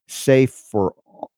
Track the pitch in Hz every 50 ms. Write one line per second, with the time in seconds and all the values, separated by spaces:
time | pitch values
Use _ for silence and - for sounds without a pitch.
0 | _ - - - - - 135 131 131 127 - - - - - 104 95 90 - _
1 | _ _ _ - - - _